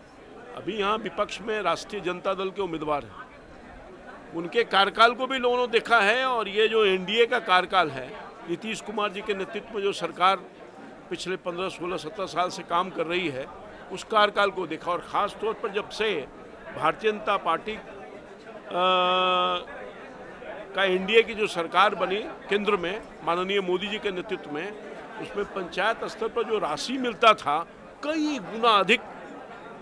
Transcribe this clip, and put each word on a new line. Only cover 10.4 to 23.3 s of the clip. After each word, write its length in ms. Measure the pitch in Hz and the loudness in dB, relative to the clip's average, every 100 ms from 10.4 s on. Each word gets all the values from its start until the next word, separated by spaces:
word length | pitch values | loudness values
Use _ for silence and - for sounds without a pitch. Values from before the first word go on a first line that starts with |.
| - - - - - - - | -2 -18 -18 -18 -18 -16 -10
पिछले 260 | 175 175 185 | -6 -4 -4
पन्द्रह, 320 | 185 175 190 | -4 -4 -4
सोलह, 280 | - 175 175 | -4 -6 -6
सत्रह 280 | 151 156 180 | -6 -6 -4
साल 240 | 151 180 | 0 -2
से 140 | 175 170 | -4 -2
काम 240 | 170 185 | 0 0
कर 160 | 170 160 | -2 -2
रही 220 | 180 170 | 0 -2
है, 180 | 131 147 - - - - | -4 -8 -12 -16 -16 -12
उस 120 | 185 - | -10 0
कार्यकाल 400 | 220 208 - 202 | 4 4 4 2
को 160 | 175 170 | 2 -4
देखा। 240 | 156 175 | -4 -4
और 100 | 175 | -4
ख़ास 340 | - 151 202 - | -2 0 0 -2
तौर 120 | 214 | -4
पर 180 | 208 220 | -4 -4
जब 180 | 196 196 | -4 -4
से 200 | - 214 170 123 - - - - - | -2 0 0 -4 -12 -18 -16 -12 0
भारतीय 340 | 151 160 214 | 0 2 0
जनता 260 | 214 214 196 | 0 0 0
पार्टी, 360 | 175 165 214 214 | 2 0 -2 -10
अ, 40 | - - - - - - - - - 175 185 185 180 185 185 180 180 180 - - - - - - - - - - - 190 | -12 -14 -14 -16 -16 -18 -16 -16 -4 2 4 4 4 4 4 4 2 0 -6 -12 -12 -14 -16 -16 -16 -14 -12 -12 -6 0
का 80 | |
एनडीए 380 | 190 185 190 226 | 2 2 6 6
की 100 | 214 | 6
जो 140 | 214 202 | 2 0
सरकार 480 | 175 165 170 208 190 | 0 2 6 6 4
बनी 240 | 185 202 302 - - | 0 0 -4 -10 -2
केंद्र 280 | 208 208 202 | 0 2 2
में 240 | 170 208 - - | 0 -4 -10 -6
माननीय 380 | 151 | -2